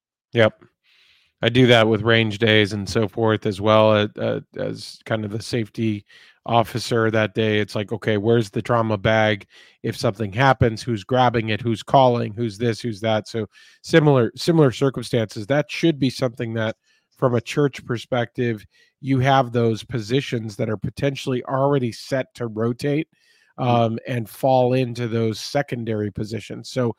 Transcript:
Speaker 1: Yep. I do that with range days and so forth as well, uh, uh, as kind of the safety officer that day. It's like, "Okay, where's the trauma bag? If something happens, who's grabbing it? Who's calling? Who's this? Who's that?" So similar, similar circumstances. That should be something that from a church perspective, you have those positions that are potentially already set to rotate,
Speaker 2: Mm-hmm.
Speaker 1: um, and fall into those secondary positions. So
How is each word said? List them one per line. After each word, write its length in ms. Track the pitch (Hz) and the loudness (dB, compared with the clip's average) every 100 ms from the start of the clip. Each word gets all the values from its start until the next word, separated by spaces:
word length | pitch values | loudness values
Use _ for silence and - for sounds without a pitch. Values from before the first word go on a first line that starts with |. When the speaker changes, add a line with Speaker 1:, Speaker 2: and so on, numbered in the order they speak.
| _ _ _ | _ _ _
Speaker 1:
Yep. 300 | 117 107 - _ _ _ _ _ _ _ _ | 2 2 0 _ _ _ _ _ _ _ _
I 60 | 113 | 0
do 160 | 120 123 | 4 6
that 200 | 120 110 | 6 6
with 160 | 107 | 2
range 340 | 110 113 110 101 | 2 2 2 0
days 340 | 113 107 101 | 4 4 2
and 160 | 104 95 | -2 -4
so 200 | 117 104 | -2 -2
forth 400 | - 110 107 107 | 0 0 0 -2
as 120 | 95 | -2
well, 320 | 107 110 110 | 4 6 6
uh, 160 | 107 107 - | 4 0 -4
uh, 220 | 113 110 - - | -6 -6 -8 -8
as 420 | 104 110 - - - | -8 -8 -14 -14 -6
kind 200 | 113 104 | -6 -6
of 60 | |
the 100 | 113 | -10
safety 640 | - 123 104 - 113 104 - - - _ - | -6 -6 -6 -4 -4 -4 -10 -20 -20 _ 0
officer 640 | 117 110 113 - 117 110 | 2 2 -4 -2 0 0
that 240 | 110 107 | 0 0
day. 260 | 113 110 107 | 0 0 0
It's 140 | 101 | -2
like, 180 | 110 101 | -6 -8
"Okay, 260 | 110 113 104 | -6 -2 0
where's 340 | 110 120 107 | 2 2 0
the 100 | 117 | -4
trauma 380 | - 120 110 104 | 0 0 0 0
bag? 480 | 110 110 107 104 - _ _ _ | 2 4 2 0 -6 _ _ _
If 160 | - - | -8 -4
something 340 | 120 104 104 | -4 -4 -4
happens, 500 | 104 135 131 120 110 | 2 2 4 0 -2
who's 200 | 120 107 | -6 -8
grabbing 460 | - 127 123 117 110 | -2 2 2 2 -2
it? 100 | 104 | -4
Who's 220 | 117 107 | -4 -6
calling? 520 | - 139 127 120 113 | 2 4 4 2 -4
Who's 260 | 104 117 98 | -6 -8 -4
this? 200 | 120 107 | -4 -2
Who's 220 | 123 98 | -6 -4
that?" 260 | 110 107 - | -2 -2 -2
So 200 | 113 104 _ - _ | -8 -8 _ -20 _
similar, 500 | - 165 151 135 110 - | 2 4 6 4 2 0
similar 360 | - 165 135 | 0 4 4
circumstances. 760 | - 139 127 113 120 107 113 101 | 4 -2 -2 -4 -2 -2 -6 -2
That 240 | 147 147 | -2 -2
should 260 | - 170 139 | -2 -2 0
be 140 | 131 | -2
something 420 | - 127 117 117 | -2 -6 -4 -6
that 240 | 113 110 - _ _ _ _ | -4 -4 -6 _ _ _ _
from 160 | 131 | 0
a 80 | 117 | 0
church 420 | - 151 143 - - | -2 0 -2 -2 -8
perspective, 800 | 117 - 123 117 - 120 107 - _ _ _ | -8 -4 -4 -4 -4 -4 -4 -10 _ _ _
you 200 | 135 135 | -2 0
have 320 | 131 135 120 | 4 4 2
those 320 | 120 117 107 | 0 0 0
positions 720 | - 123 104 135 - 120 110 101 | -6 -8 -2 -4 -2 -6 -6 -6
that 120 | 110 | -6
are 80 | 104 | -6
potentially 680 | 110 - 143 135 135 123 - | -8 -4 -4 -4 -4 -6 -4
already 460 | 135 139 143 120 | 0 2 2 0
set 440 | - - 131 - - | -6 -6 -6 -6 -8
to 100 | 117 | -8
rotate, 640 | 107 117 120 143 147 - _ _ _ _ - | -2 -4 -2 -4 -4 -6 _ _ _ _ -4
Speaker 2:
Mm-hmm. 100 | 127 | 2
Speaker 1:
um, 300 | 120 113 113 - | 4 2 -2 -6
and 220 | 120 107 | -6 -8
fall 440 | - 135 131 123 | -2 2 4 4
into 360 | 131 120 117 117 | 0 -2 -4 -4
those 280 | 113 113 104 | -2 -2 -4
secondary 720 | - 143 - 120 113 107 104 | -4 -4 -4 -6 -4 -4 -4
positions. 600 | 104 104 110 - 120 117 | -6 -8 -10 -10 -14 -8
So 260 | 131 117 | -4 -4